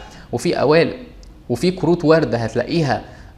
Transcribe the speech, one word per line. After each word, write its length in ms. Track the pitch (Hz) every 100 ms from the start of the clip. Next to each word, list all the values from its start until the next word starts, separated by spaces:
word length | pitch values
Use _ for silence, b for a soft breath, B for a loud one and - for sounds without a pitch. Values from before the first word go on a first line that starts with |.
| B B B
وفي 220 | 120 175
قوالب 400 | - 127 160 120 - - - - - -
وفي 220 | 120 180
كروت 340 | 180 170 170
وردة 340 | 151 160 127 117
هتلاقيها، 640 | 110 120 - 165 139 110 B B B